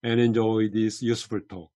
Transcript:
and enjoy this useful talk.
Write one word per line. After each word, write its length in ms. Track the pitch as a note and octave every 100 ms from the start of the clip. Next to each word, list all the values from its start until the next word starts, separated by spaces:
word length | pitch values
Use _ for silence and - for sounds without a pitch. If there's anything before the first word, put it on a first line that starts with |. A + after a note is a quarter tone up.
and 180 | A#2+ A#2
enjoy 480 | A#2+ A2+ A2 A2 A2
this 340 | G#2+ A2 -
useful 380 | A#2+ A2+ - G#2+
talk. 300 | - F#2 E2